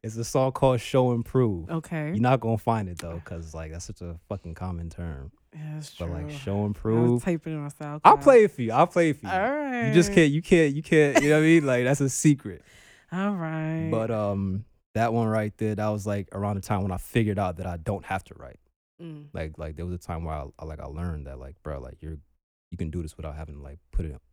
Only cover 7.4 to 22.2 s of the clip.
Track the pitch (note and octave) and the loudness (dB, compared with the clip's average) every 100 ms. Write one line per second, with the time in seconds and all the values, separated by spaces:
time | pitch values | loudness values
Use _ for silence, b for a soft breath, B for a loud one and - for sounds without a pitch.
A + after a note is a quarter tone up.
7.4 | D#3+ D#3 C#3+ - D3 D3 - G#4 C#4+ B3 | -6 -8 -10 -12 -12 6 6 8 8 8
8.4 | G#3 - A2+ A#2+ F3 F3+ E3 C#3 - F#3 | 6 2 0 4 4 4 2 0 -4 -2
9.4 | A3 D4 C#4+ B3 A#3 E3 F#3 G3 D#3 D3 | -2 -4 -4 -2 4 4 6 6 4 2
10.4 | - F3+ D3+ C#3+ - D#3+ C#3+ C#3 C#3+ D3+ | 4 4 4 0 2 4 6 4 4 6
11.4 | D#3+ E3 C#3+ B2 B2 C#3 C3+ - D#3 C#3+ | 8 6 6 2 2 2 0 4 4 4
12.4 | G#2 E2+ _ b b b b F3+ G3+ F#3+ | -2 -14 _ b b b b -4 -2 -2
13.4 | D#3+ D#3+ D#3+ D#3+ D#3+ A2+ A2+ A2 G#2 G2 | -4 -4 -4 -2 -2 -2 -2 -2 0 0
14.4 | G2 F#2+ - _ _ A2 A#2 A#2 A2+ A2 | -2 -4 -8 _ _ -2 0 2 2 0
15.4 | G#2+ - G#2+ G#2 G#2+ G#2+ G2+ G2+ F#2 G2+ | -2 -2 -4 -2 -2 -2 -2 -4 -6 -4
16.4 | G2+ G2+ - G2+ G2 F2+ - A#2+ G#2+ G2 | -4 -4 -2 -2 -2 -4 -2 0 0 0
17.4 | F#2+ E2+ F2+ E2+ D#2+ G2 - F#2 - A#1+ | -2 -4 -8 -6 -6 -6 -6 -8 -8 -20
18.4 | B1+ B1+ _ _ _ _ E3+ D3+ D3 E2 | -20 -20 _ _ _ _ -16 -16 -12 -10
19.4 | D#2 D#2 D#2 D2+ F2 F2 - E2 E2 D#2 | -10 -10 -12 -8 -8 -8 -8 -8 -6 -8
20.4 | C#2 - D#2 D2+ - D#2+ F2 D2+ C2+ C2 | -10 -14 -14 -12 -12 -8 -6 -6 -10 -14
21.4 | C2+ - D2+ C#2 B1+ C2 D#2 D#2 | -16 -14 -12 -10 -12 -14 -14 -14